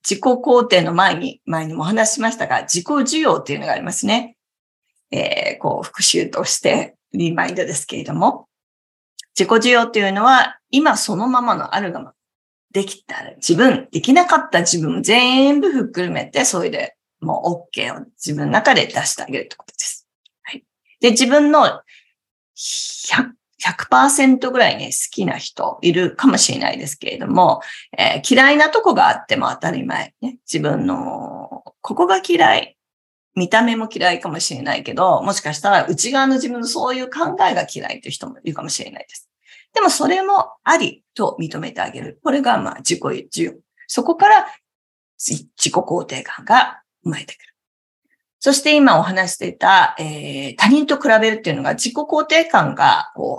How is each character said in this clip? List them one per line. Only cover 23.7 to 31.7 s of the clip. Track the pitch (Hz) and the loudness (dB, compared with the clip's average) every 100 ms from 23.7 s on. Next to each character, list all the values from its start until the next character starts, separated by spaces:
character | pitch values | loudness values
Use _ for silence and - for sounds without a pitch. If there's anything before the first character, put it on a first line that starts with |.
| - - | -8 0
パ | 254 277 | 2 4
ー | |
セ | 269 269 | 4 4
ン | 254 | 4
ト | 254 | 2
ぐ | 254 | 2
ら | 202 | 0
い | - | 0
ね、 | - | -6
好 | - - | -8 -8
き | - 180 | -4 -4
な | - | -4
人 | - - - - | -10 -6 -6 -2
い | 175 | 0
る | 170 180 - | 0 -2 0
か | 269 | 2
も | - | 2
し | - | 0
れ | - | 0
な | - | -4
い | - | -4
で | - | -8
す | - | -10
け | - | -10
れ | - | -8
ど | - | -2
も、 | 185 170 - - - - - | 4 4 2 -4 -18 -12 -2
え | - 151 | 0 0
ー、 | - 262 | 2 4
嫌 | 269 | 6
い | 294 | 6
な | 311 | 4
と | 453 | 4
こ | 427 | 2
が | 233 - | 4 2
あ | |
っ | - - | 2 -2
て | - | -2
も | - | -2
当 | - | -4
た | 165 | -4
り | - - | -4 -6
前。 | - - _ | -6 -8 _
ね。 | 247 - - | -12 -10 -8
自 | 156 | -4
分 | 151 151 92 | -2 -2 -2
の、 | - - - - - - - - | -4 -6 -10 -12 -14 -16 -18 -20